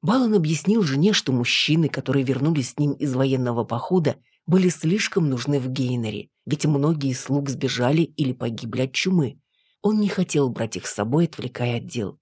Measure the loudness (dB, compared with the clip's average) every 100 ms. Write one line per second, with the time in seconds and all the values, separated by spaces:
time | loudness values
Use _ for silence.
0 | 2 2 4 4 2 0 2 2 2 4
1 | 2 2 0 0 0 0 2 2 2 -2
2 | 0 0 2 0 2 0 -2 0 -2 0
3 | -2 0 2 2 0 -2 -2 -4 0 2
4 | 2 -2 _ _ 0 4 4 0 0 0
5 | 0 0 0 0 -2 -2 -2 -2 -2 -2
6 | -4 -6 -12 _ -6 -2 2 2 2 0
7 | -2 -4 -2 -2 -2 -4 -4 0 2 2
8 | 0 -2 -4 -2 -6 -6 -8 -4 -4 -2
9 | 0 2 0 -4 _ _ _ _ 0 2
10 | 0 0 0 2 0 -2 -6 -6 -8 -6
11 | 0 2 0 -2 -10 -4 -4 -4 -6 -6
12 | -6 -8